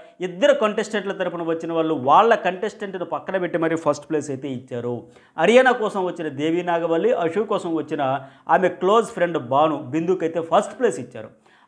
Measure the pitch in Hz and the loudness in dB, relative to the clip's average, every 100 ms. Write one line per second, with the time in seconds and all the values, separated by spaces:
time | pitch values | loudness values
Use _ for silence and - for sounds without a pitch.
0 | - - 180 170 285 - 214 208 208 214 | -16 -10 -8 0 4 4 2 -2 -4 -4
1 | 190 180 175 170 165 165 165 165 160 151 | -4 -4 -4 -4 -4 -4 -2 -2 0 0
2 | 127 165 226 214 185 180 214 - 202 185 | 4 6 6 4 0 -4 -8 -8 -10 -8
3 | 170 147 135 185 175 170 160 160 151 143 | -8 -8 -6 -4 -2 -2 -2 -2 -2 -2
4 | - 156 139 131 143 123 - 120 120 120 | -2 -6 -4 -8 -8 -10 -8 -8 -6 -8
5 | - - _ 156 175 240 262 240 214 202 | -10 -20 _ 0 6 8 6 4 -2 -2
6 | 180 175 156 131 156 170 175 170 165 165 | -4 -4 -6 -2 -2 0 0 0 0 2
7 | 214 208 170 196 220 196 175 160 151 151 | 2 2 0 -2 -2 -2 -2 -4 -4 -2
8 | 135 135 - - - 170 180 175 185 226 | -2 -2 -6 -12 2 4 2 0 2 4
9 | 208 - 175 156 120 135 156 143 123 156 | 2 -2 -2 -2 0 2 2 0 -4 -4
10 | 175 180 165 170 165 175 202 - 240 151 | -2 -2 -2 -4 0 0 0 -2 -2 -2
11 | 117 113 110 _ _ _ | -10 -14 -16 _ _ _